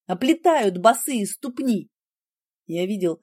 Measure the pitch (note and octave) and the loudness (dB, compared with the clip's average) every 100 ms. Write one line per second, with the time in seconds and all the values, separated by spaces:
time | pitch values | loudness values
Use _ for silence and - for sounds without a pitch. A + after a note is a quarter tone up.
0 | - F3+ C4 D#4+ F4+ D4+ G3+ F3+ G#3+ B3 | -8 -2 0 2 4 2 2 2 2 2
1 | - B3 G3 - C4+ B3 C4 G3 - _ | -2 -4 -4 -6 -10 -6 -2 -2 -4 _
2 | _ _ _ _ _ _ - E3 F#3 G#3 | _ _ _ _ _ _ -10 -6 -4 -2
3 | F3 D#3+ | -2 -4